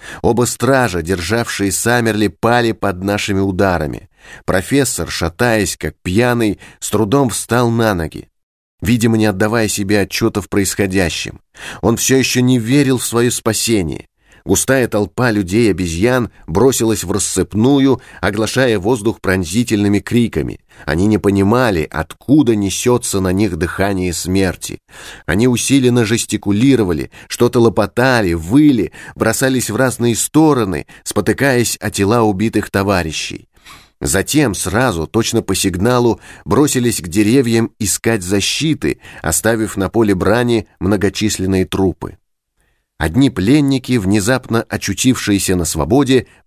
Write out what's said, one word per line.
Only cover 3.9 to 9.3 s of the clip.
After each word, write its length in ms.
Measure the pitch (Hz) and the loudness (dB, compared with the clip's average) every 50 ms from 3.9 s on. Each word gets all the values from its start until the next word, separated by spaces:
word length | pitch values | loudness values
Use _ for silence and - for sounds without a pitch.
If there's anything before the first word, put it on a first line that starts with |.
| 58 53 - - _ _ _ - - - - | -6 -10 -12 -18 _ _ _ -20 -20 -12 -6
Профессор, 680 | - - 95 98 - 135 143 139 - - - 82 - | -2 -2 -2 -2 0 0 0 0 0 -2 -6 -6 -6
шатаясь, 680 | - - 90 80 - - 123 123 113 110 101 87 - - | -4 -4 -4 -4 -2 -2 0 0 2 0 0 -2 -4 -6
как 180 | - 78 - _ _ | -8 -10 -10 _ _
пьяный, 560 | 90 90 104 123 123 120 120 113 107 90 - - - - _ | -2 0 2 2 2 2 0 0 -2 -2 -4 -10 -20 -20 _
с 80 | - - | -10 -4
трудом 400 | - 104 110 104 117 143 143 123 | -2 -2 0 0 2 2 2 0
встал 400 | 98 - - - 113 120 123 117 | -2 -6 -4 -2 0 0 2 2
на 240 | 117 117 113 110 101 | 2 2 0 0 0
ноги, 340 | 87 82 73 - - - - _ _ _ _ _ _ _ _ _ _ | -2 -4 -6 -8 -12 -16 -18 _ _ _ _ _ _ _ _ _ _
видимо, 340 | - 98 120 120 110 117 113 | -2 0 0 2 2 2 2
не 120 | 110 110 | 4 2
отдавая 420 | 107 | 2